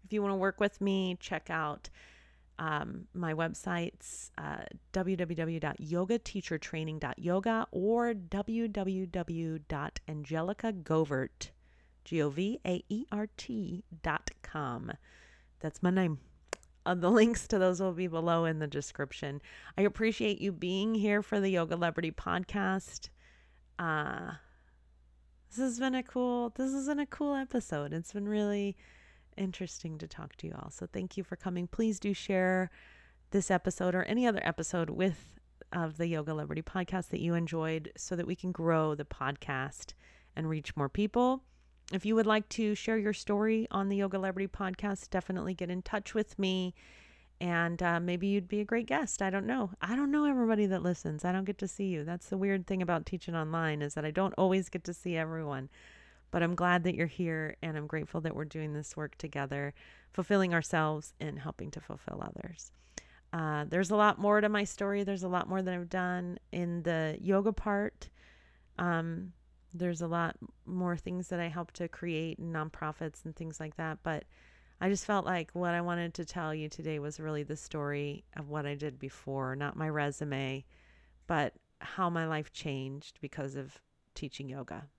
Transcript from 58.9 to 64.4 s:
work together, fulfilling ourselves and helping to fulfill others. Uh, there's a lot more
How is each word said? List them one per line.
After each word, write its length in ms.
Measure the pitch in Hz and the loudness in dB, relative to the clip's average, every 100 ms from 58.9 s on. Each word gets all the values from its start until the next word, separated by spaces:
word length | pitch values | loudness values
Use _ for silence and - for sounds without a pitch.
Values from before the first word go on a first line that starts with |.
| - | -8
work 180 | 151 - | -8 -8
together, 560 | 156 143 139 139 143 - - - - | -8 -4 -4 -4 -6 -8 -20 -20 -8
fulfilling 420 | - 175 202 185 | -6 4 4 6
ourselves 600 | 170 - 165 156 151 - - | 2 2 2 2 0 -6 -10
and 180 | 156 143 | -8 -6
helping 320 | 147 - - | -8 -8 -10
to 80 | 156 | -10
fulfill 420 | - - - 50 | -12 -12 -8 -8
others. 520 | - - - 160 - - _ - - - _ | -8 -8 -12 -14 -18 -20 _ -16 -16 -20 _
Uh, 320 | 170 156 151 | -4 -2 -2
there's 280 | 151 170 185 | 2 2 4
a 40 | 208 | 6
lot 240 | 208 - | 6 6
more 220 | 202 208 | 6 6